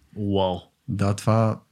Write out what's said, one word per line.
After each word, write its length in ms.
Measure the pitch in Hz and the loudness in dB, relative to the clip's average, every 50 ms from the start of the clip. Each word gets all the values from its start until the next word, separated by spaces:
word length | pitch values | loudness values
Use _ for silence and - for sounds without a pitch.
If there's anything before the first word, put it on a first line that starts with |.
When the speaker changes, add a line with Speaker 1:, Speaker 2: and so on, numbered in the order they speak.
| _ _ - | _ _ -10
Speaker 1:
Уау! 420 | 104 107 101 98 98 95 92 90 90 - _ _ _ _ | -6 -4 -2 0 0 0 0 -2 -6 -10 _ _ _ _
Speaker 2:
Да, 260 | - - 98 95 98 104 | -8 -2 0 0 0 0
това 460 | 101 - 113 110 113 113 110 110 - _ _ | 0 0 2 4 4 4 2 0 -4 _ _